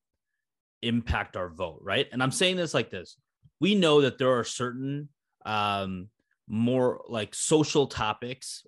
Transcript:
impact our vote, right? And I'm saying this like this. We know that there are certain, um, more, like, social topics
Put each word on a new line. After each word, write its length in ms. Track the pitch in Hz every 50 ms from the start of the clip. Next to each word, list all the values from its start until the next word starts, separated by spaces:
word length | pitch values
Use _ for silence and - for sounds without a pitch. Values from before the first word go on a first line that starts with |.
| _ _ _ _ _ _ _ _ _ _ _ _ _ _ _ _
impact 540 | - 117 117 120 117 - - 110 104 - -
our 140 | 104 92 87
vote, 300 | 82 82 92 85 78 67
right? 260 | - 95 95 120 139 -
And 100 | - 123
I'm 100 | 131 135
saying 240 | - - 185 180 185 180
this 160 | 175 156 -
like 180 | 143 113 -
this. 260 | - 95 85 - - _ _ _ _ _ _ - _ _
We 160 | 143 185 208
know 260 | 202 180 160 151 147
that 160 | 143 127 - -
there 200 | 131 127 127 120
are 60 | 110
certain, 640 | - - - 127 123 120 127 131 135 139 143 147 143 _ _ _ _ _ _ _
um, 600 | - 107 107 104 104 101 98 98 95 95 92 90 101 _ _ _ _ _ _ _ -
more, 520 | - 107 113 120 127 131 127 127 - - - -
like, 240 | 117 113 104 101 -
social 520 | - - - 160 156 151 147 - 156 139 120
topics 760 | - - 120 107 107 - - 120 131 - - - - - -